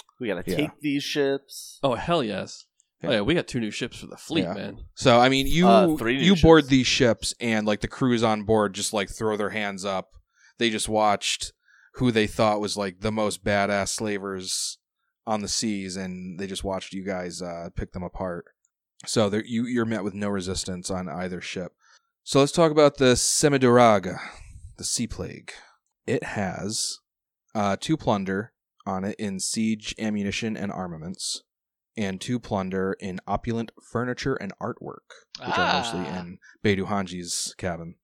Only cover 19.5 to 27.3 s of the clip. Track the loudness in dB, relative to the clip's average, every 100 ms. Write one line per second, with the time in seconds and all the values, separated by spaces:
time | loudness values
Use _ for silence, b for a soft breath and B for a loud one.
19.5 | -4 -2 0 0 -2 -4 -4 -4 -2 -4
20.5 | -6 -6 -8 -6 -6 -6 -6 -6 -8 -8
21.5 | -8 -10 -14 b b b _ 0 2 4
22.5 | 4 4 8 6 6 6 6 2 2 4
23.5 | 6 8 8 8 6 2 -6 B B B
24.5 | B -16 -10 -6 -4 -4 -6 -10 -12 -16
25.5 | -18 B _ _ _ -4 -4 -4 -4 -4
26.5 | -4 -6 -6 -6 -8 _ _ _